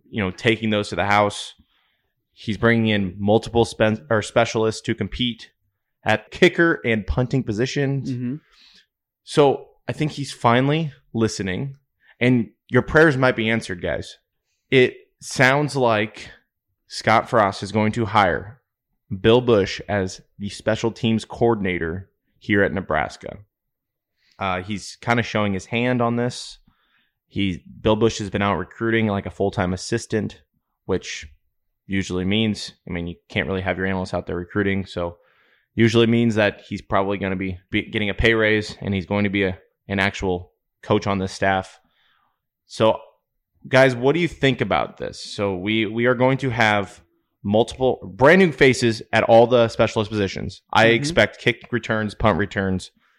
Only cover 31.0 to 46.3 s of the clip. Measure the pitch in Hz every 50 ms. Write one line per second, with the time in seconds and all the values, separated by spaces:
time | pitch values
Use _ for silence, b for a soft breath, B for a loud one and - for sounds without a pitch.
31 | - - - - - - - _ _ _ _ _ _ _ _ _ _ - 95 98
32 | 95 - 90 90 92 95 101 110 113 110 101 - - - - _ _ - 90 87
33 | 85 85 82 - _ _ - 107 78 73 95 95 92 95 92 87 92 95 95 92
34 | 92 90 - 87 87 - 87 87 87 - - 104 98 98 98 98 92 - - 90
35 | 87 85 85 - _ _ _ _ _ _ _ _ _ _ _ 113 113 113 110 117
36 | 117 113 117 117 117 117 107 107 104 101 92 - - - 104 92 - _ 110 98
37 | 98 98 101 95 98 95 95 92 95 95 90 - - _ - 110 - - - 110
38 | 107 101 95 - 113 117 117 110 107 107 107 107 104 - - - 92 95 101 95
39 | 82 - 101 101 101 101 95 101 98 92 90 - _ _ _ _ _ - 98 98
40 | 95 98 - - 98 95 90 87 87 - _ _ _ _ _ _ - - 107 104
41 | - 104 98 95 92 95 - - 98 95 95 95 92 - - _ _ _ _ _
42 | _ _ _ _ _ _ _ _ _ _ _ _ _ _ - - 113 110 - -
43 | - - _ _ _ _ _ _ _ _ _ _ - - 131 131 135 135 123 120
44 | 123 139 151 170 175 151 - - - 135 123 - 120 95 92 71 53 - - -
45 | 64 - - - - - - - 101 101 95 90 92 107 107 113 110 98 110 117
46 | 120 123 127 117 127 131